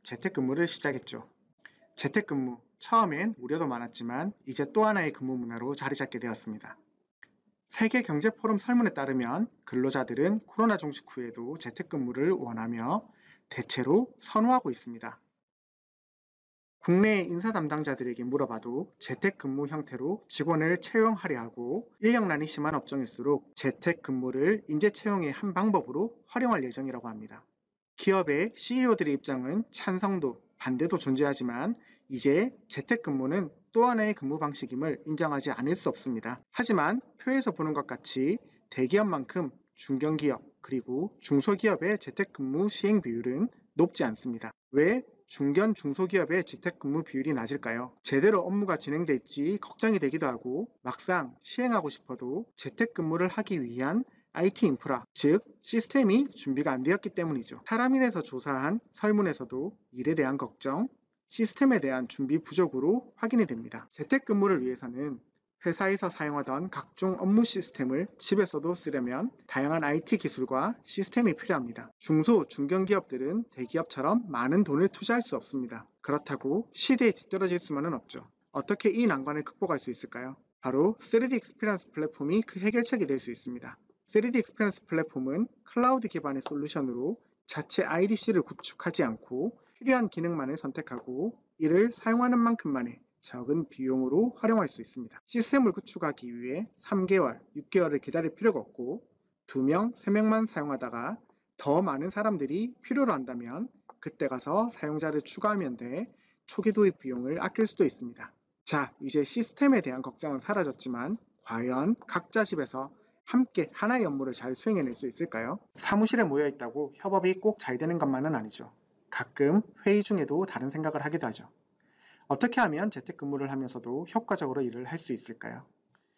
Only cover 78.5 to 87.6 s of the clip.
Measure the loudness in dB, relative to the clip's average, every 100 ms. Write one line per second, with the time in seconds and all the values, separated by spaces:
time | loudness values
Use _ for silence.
78.5 | -8 -4 2 2 4 4 2 0 -4 -6
79.5 | -4 -2 -2 -4 -10 -10 -10 -10 -14 _
80.5 | _ 0 4 4 2 2 2 4 -2 -4
81.5 | -4 -2 -2 -4 -4 -4 -2 0 0 0
82.5 | -2 0 0 0 0 0 -2 -4 -10 -10
83.5 | -12 -14 -18 _ _ _ 2 4 2 0
84.5 | 0 -2 -2 -4 -2 -2 -4 -4 -2 -4
85.5 | _ -6 0 2 2 0 -4 -2 -4 -4
86.5 | -6 -4 -2 -2 -2 -4 -4 _ _ -10
87.5 | -8